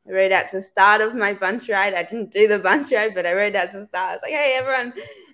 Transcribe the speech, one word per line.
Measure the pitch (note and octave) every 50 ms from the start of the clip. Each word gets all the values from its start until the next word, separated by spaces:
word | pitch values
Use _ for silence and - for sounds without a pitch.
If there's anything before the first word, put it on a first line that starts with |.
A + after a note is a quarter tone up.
| _
I | - F#3
rode | F#3+ G3 F#3+ F#3+
out | F3+ - -
to | -
the | F#3+ G3
start | - _ G3+ F#3+ G#3 G#3+ G#3+
of | G#3+ A3 A#3
my | B3 G#3 G3+ G3+
bunch | F#3+ F#3+ F#3 G#3 B3 - -
ride. | G3+ G3 G3 G3+ F#3
I | F3 F3
didn't | - G#3+ A#3 G#3 -
do | - G3 G#3+ G#3+
the | G#3 G3+
bunch | F3+ F#3 G3+ D4+ C#4 - B3
ride, | G#3+ G#3+ A3 G3
but | F#3 F3
I | F3 F3
rode | F#3+ G#3 G#3 G3+
out | G3+ F3 F#3 G3+
to | G3
the | G#3
start. | - - F3+ F#3 F#3
I | -
was | - -
like, | - D#4
"Hey, | C#4+ D4 C4+ C4 C4
everyone." | B3+ C4+ C4 B3+ A#3+ B3 A#3+ G4 C5 - G#4+ - - _